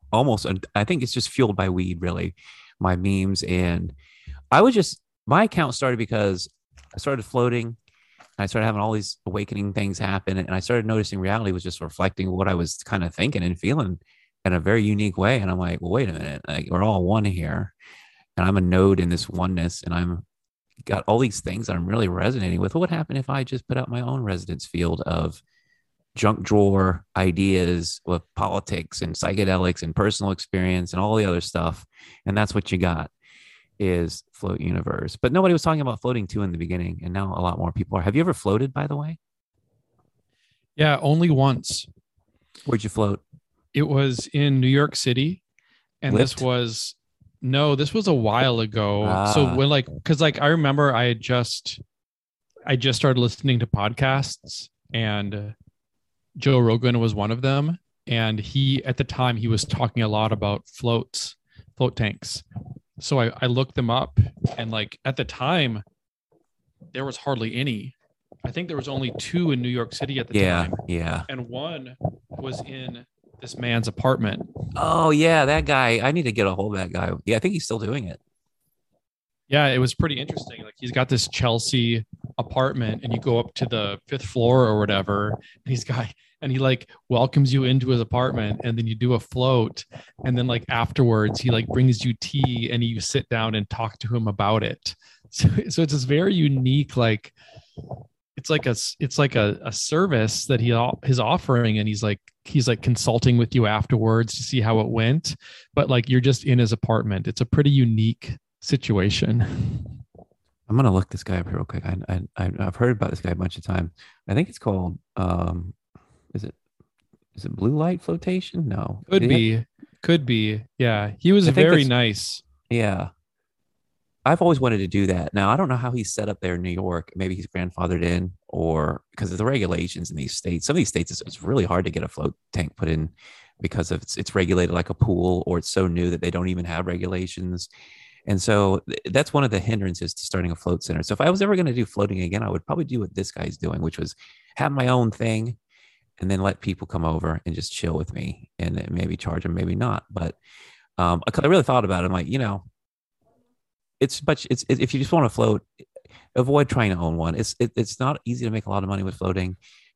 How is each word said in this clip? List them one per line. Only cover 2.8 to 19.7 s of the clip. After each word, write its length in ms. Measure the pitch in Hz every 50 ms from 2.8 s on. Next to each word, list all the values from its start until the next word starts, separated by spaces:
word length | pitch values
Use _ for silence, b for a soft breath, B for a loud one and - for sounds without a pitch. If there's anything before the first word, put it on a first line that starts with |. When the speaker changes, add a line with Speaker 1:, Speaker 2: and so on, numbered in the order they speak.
| - 92 90
Speaker 1:
memes. 460 | 87 92 98 98 95 95 98 98 -
And 500 | - - 90 90 90 87 87 87 87 87 - B B B B B B B B B B B
I 120 | 123 151
was 120 | 208 262 240
just, 260 | 214 170 - - - _ _ _ _ -
my 180 | - 135 180 220
account 300 | 214 - 180 156 131 -
started 240 | - 139 131 123 113
because 500 | 117 - 117 107 104 98 95 87 - - _ _ _ _ _ - - _ -
I 40 | 101
started 260 | - 143 139 123 104
floating. 520 | - - 123 120 123 120 120 113 117 117 - _ _ b b b b b b b b b -
I 80 | 101
started 200 | 95 - 113 110
having 140 | 113 107 104
all 120 | 104 110
these 260 | 110 107 95 - - _ -
awakening 480 | - 95 107 104 - 110 101 101 101 95
things 240 | 107 101 98 95 -
happen. 400 | 107 101 98 95 - - 95 95
And 120 | 92 -
I 100 | 92 95
started 260 | - - 123 120 107
noticing 340 | 110 110 110 104 - 101 95
reality 320 | 92 95 104 113 110 98
was 100 | 90 90
just 180 | 90 90 - -
reflecting 500 | 82 78 - - 92 98 - - 95 92
what 180 | 90 92 95 98
I 60 | 92
was 240 | 87 85 76 - -
kind 260 | - - 107 95 87
of 100 | 85 -
thinking 280 | - 202 160 - 95 87
and 140 | 90 90 -
feeling 420 | - 101 135 156 120 92 87 - b b b b b b b _ -
in 100 | 95 90
a 60 | 85
very 220 | 80 95 110 117
unique 360 | 104 104 107 101 107 101 87 90
way. 200 | 95 107 131 123
And 120 | 98 92
I'm 80 | 92 90
like, 220 | 90 85 85 -
"Well, 100 | 87 87
wait 160 | 95 127 131 95
a 40 | 82
minute, 260 | 78 76 73 69 - - -
like, 200 | 73 - - -
we're 120 | - 87
all 220 | 101 110 104 92 90
one 220 | 90 104 110 104
here. 480 | 101 90 85 80 78 80 87 98 - _ _ B B B B B B B B B B -
And 100 | - 87
I'm 100 | 95 101
a 40 | 98
node 360 | 90 90 90 92 95 98 98 90
in 120 | 90 85
this 180 | 87 85 - -
oneness. 540 | - 90 90 92 92 87 82 85